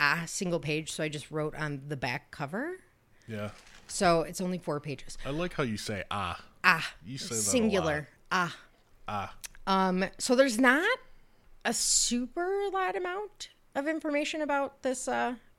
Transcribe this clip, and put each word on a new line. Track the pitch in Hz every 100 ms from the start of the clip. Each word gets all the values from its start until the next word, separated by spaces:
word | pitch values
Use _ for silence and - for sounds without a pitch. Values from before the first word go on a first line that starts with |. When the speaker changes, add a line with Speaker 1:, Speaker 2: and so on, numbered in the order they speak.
Speaker 1:
a | 147 160 165
single | - 185 170
page, | 147 151 156
so | -
I | 156
just | 147 -
wrote | 156 151
on | 143 151 143 143
the | 147
back | 131 131 -
cover. | - 139 190 302 370 - _ _ - -
Speaker 2:
Yeah. | 107 104 - - - -
Speaker 1:
So | - 190 165
it's | 151 175
only | 180 180
four | - 147
pages. | 147 135 - -
Speaker 2:
I | 131
like | 147 175
how | -
you | 131 107
say, | - 101 -
"ah." | 101 90 85 - -
Speaker 1:
Ah. | 185 165 - -
Speaker 2:
You | 165 135
say | -
that | 226
a |
Speaker 1:
Singular. | 202 254 220 196 160 147 139 - -
Speaker 2:
lot. |
Speaker 1:
Ah. | 185 170 - - _ _ - -
Speaker 2:
Ah. | 208 92 - - - -
Speaker 1:
Um, | 190 190 185 190 -
so | -
there's | 247 277 220
not | 262 269 392 523 - - - - - -
a | 214
super | 233 - - - 240 247 - 349 392 403
lot | 381 370 381
amount | 359 370 427 - - - _
of | 277 285
information | 311 311 285 294 320
about | 294 285 277 -
this, | 262 254 -
uh, | 240 240 247 -